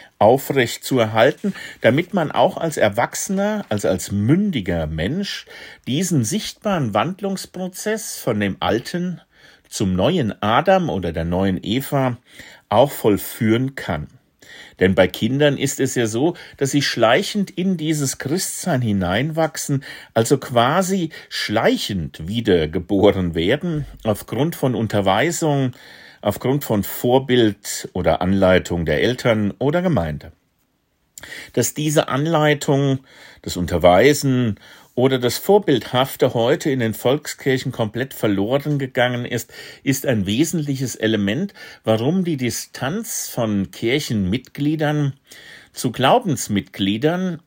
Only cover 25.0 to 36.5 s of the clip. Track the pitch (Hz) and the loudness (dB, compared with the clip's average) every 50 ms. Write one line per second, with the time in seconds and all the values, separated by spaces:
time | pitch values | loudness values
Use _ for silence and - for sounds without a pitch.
25 | 95 95 95 107 135 170 165 - 165 156 143 139 135 127 - - - - - - | 2 2 2 2 2 0 0 0 0 0 2 2 0 -2 -4 -8 -16 -20 -20 -20
26 | - - - _ - 104 - - - 120 135 147 - - 113 101 98 - - - | -20 -20 -20 _ -4 -2 -2 0 -2 0 0 0 0 0 0 0 0 -2 -6 -4
27 | - 123 127 131 135 139 123 123 113 107 101 - - - - - - - - 92 | 0 2 2 2 2 4 4 4 4 4 2 -2 -8 -10 -10 -10 -10 -8 -6 -2
28 | 82 80 80 - 90 92 98 98 92 92 92 87 82 - 90 87 82 80 78 67 | 0 0 0 0 0 0 2 4 4 4 4 4 2 0 -2 -2 -2 0 0 0
29 | 78 113 127 - - 123 110 107 104 98 - - 127 143 156 180 180 185 - 90 | 0 0 -2 0 0 0 2 2 0 -2 -2 -2 -2 0 0 0 0 0 0 0
30 | 82 78 76 71 - 82 - _ _ _ _ _ _ _ _ _ _ _ _ _ | -2 -2 -6 -8 -12 -16 -20 _ _ _ _ _ _ _ _ _ _ _ _ _
31 | _ _ _ - - - - - - - - 131 117 - - - 151 156 147 160 | _ _ _ -20 -18 -18 -16 -16 -18 -4 -2 -2 -2 -2 -2 -2 -2 2 2 2
32 | - - 127 135 151 160 165 151 151 151 147 143 - - 139 139 143 135 135 131 | 2 2 -2 -2 0 2 2 2 4 4 2 2 2 0 2 2 2 2 0 -2
33 | - _ - - - - - - - - - 87 90 - 90 82 80 87 90 110 | -4 _ -20 -20 -20 -20 -20 -14 -12 -8 -6 -4 -4 -2 0 4 6 6 8 8
34 | 123 143 147 143 143 139 131 127 127 113 98 - - - - - - _ _ 123 | 6 6 4 4 2 0 2 2 2 0 -2 -4 -10 -18 -20 -20 -20 _ _ 0
35 | 123 135 135 123 123 120 - - - - 196 208 196 175 139 110 - - - 127 | 2 2 2 2 0 -2 -2 -2 2 4 4 4 4 4 2 0 0 0 0 0
36 | 131 - - - 147 123 - 120 117 123 | 0 0 0 0 0 0 2 2 2 2